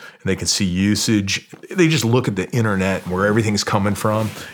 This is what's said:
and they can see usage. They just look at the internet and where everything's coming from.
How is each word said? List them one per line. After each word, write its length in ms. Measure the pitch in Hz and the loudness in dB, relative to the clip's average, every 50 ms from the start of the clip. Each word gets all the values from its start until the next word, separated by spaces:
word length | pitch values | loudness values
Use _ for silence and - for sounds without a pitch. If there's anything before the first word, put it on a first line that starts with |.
| - - - - | -18 -20 -20 -8
and 100 | _ 95 | _ -4
they 60 | 95 | -2
can 100 | - - | -2 -2
see 180 | - - - 104 | -2 -2 0 0
usage. 840 | 92 90 90 98 104 104 98 - - 110 104 101 98 95 - - _ - - - - | 0 2 2 2 2 2 0 2 2 2 2 2 0 -4 -6 -6 _ -20 -20 -16 -8
They 180 | - 185 175 160 | 0 2 4 4
just 160 | 156 139 117 | 4 2 2
look 240 | 113 117 131 131 - | 2 2 2 2 0
at 80 | 104 | -2
the 120 | 92 90 - | -2 -4 -2
internet 540 | - 123 110 110 101 95 92 95 95 82 - | 0 0 0 2 2 2 2 0 0 -2 -4
and 80 | 87 90 | -4 -2
where 140 | 92 98 | 0 2
everything's 380 | 104 104 117 107 110 104 98 - | 2 2 2 2 2 0 -2 -2
coming 320 | - - 104 98 104 101 | 0 0 0 0 0 0
from. 340 | - - 110 107 110 110 101 - - - - | 0 0 0 0 0 -2 -4 -6 -10 -14 -16